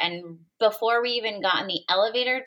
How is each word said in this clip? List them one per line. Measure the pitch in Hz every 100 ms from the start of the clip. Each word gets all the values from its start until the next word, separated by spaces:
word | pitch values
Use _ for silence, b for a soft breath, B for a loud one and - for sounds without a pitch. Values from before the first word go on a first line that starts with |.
and | 175 175 170 165 _ -
before | 220 214 226 233
we | 247
even | 240 220 202
got | 190 180
in | 196
the | 175 -
elevator | 180 220 240 254 254